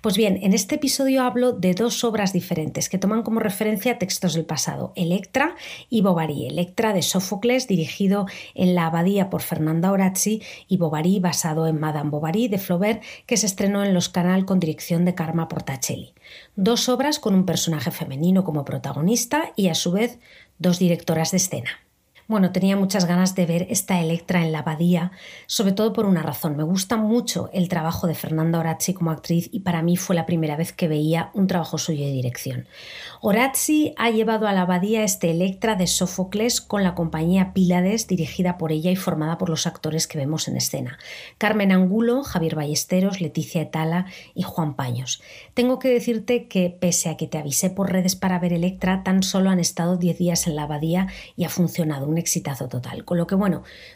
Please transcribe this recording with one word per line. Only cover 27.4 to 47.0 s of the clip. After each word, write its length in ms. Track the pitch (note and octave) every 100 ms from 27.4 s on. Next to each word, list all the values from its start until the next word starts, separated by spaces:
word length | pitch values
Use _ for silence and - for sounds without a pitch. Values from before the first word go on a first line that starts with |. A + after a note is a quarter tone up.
| -
el 160 | F#3+ E3+
trabajo 400 | E3 D#3+ - F3
de 80 | D3+
Fernanda 420 | D#3 D#3 E3 E3
Orazzi 360 | E3 D#3+ -
como 180 | F#3 E3
actriz 360 | D#3 - E3+ E3+
y 80 | G3+
para 200 | F#3 E3
mí 160 | E3+ F3
fue 200 | - E3+
la 100 | D#3+
primera 300 | E3+ D#3 D3
vez 160 | E3+
que 160 | - E3+
veía 420 | D3+ D#3 E3 -
un 120 | G#3 F#3+
trabajo 320 | F#3 D#3 D#3
suyo 260 | - D3
de 60 | C#3+
dirección. 560 | C3 B2 - C3+ B2+ - - - - - -
Orazzi 720 | G#3+ G#3+ C4 C4 - D4+ D4+ -
ha 140 | A#3
llevado 380 | A3 A3+ A3 G#3+
a 40 |
la 100 | F#3+
Abadía 420 | F3+ F3+ G3+ A3
este 260 | G#3 - E3+
Electra 460 | E3 F#3+ F#3+ A3 G3
de 100 | E3+
Sófocles 720 | - F3+ - F#3+ G#3 A#3 -
con 220 | - G#3
la 140 | F#3 F3
compañía 560 | E3 D#3 E3 F#3+ F#3+
Pílades, 560 | F#3+ F3+ F3+ F#3 A3+ -
dirigida 500 | F#3 D#3 - F3+ F3
por 140 | D#3+
ella 180 | D#3 F3
y 60 | F#3
formada 420 | F#3 D#3 D3+ E3+
por 100 | F3
los 200 | D#3+ E3+
actores 400 | - D#3 D#3 -
que 100 | D#3
vemos 300 | C3+ D#3 -
en 80 | C3
escena. 420 | - C#3+ B2 - - - - -
Carmen 320 | G#3 G#3+ G3
Angulo, 540 | F#3 F3+ A3 A#3 B3+
Javier 320 | C#4+ F3 D#3+ D#3
Ballesteros, 640 | D3 D3+ - F#3 G3 F#3
Leticia 420 | D#3 E3 - E3
Etala 440 | C#3+ D#3+ D#3+ F3 F#3 - -
y 80 | -
Juan 320 | - - D3+
Paños. 480 | C3 B2+ A#2+ C3 - - - -
Tengo 240 | - B3 B3+
que 120 | C4
decirte 580 | A#3+ A#3+ A3 - A#3+ A#3+
que, 220 | F#3 F3+
pese 380 | F3+ F3+ E3+